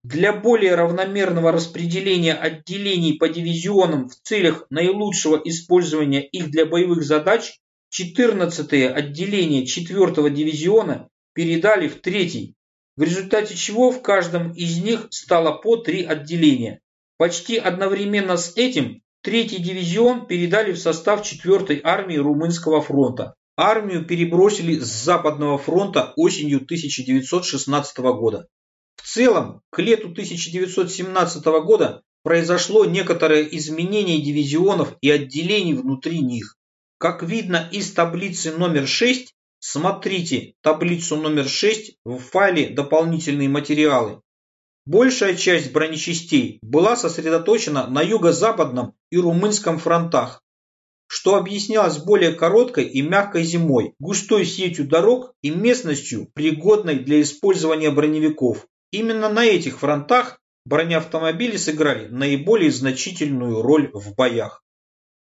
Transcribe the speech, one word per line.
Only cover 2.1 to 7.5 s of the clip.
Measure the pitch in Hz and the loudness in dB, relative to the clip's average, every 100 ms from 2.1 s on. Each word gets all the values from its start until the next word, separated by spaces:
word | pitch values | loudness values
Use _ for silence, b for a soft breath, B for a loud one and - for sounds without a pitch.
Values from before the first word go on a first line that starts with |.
| 180 165 | 2 0
отделений | 156 160 160 175 196 202 180 165 151 | 0 -4 -6 -10 -6 -2 0 0 0
по | 165 | -2
дивизионам | 165 170 170 185 202 175 143 123 | -2 -4 -4 0 2 4 0 -6
в | - | -12
целях | - 214 170 - - | -4 0 2 0 -4
наилучшего | 147 180 202 208 - 151 151 | -2 0 0 -2 -2 0 0
использования | 170 165 - 180 160 156 143 139 | -2 -6 2 2 2 0 0 -2
их | - 185 160 | -4 -8 -2
для | 156 | 0
боевых | 156 170 180 170 | 2 2 2 0
задач | 143 151 160 226 - | 2 0 2 0 -2